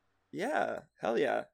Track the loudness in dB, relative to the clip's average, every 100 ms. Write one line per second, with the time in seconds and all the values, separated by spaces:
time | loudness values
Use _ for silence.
0 | _ _ _ -6 -2 0 0 -2 -10 _
1 | -2 2 2 0 -2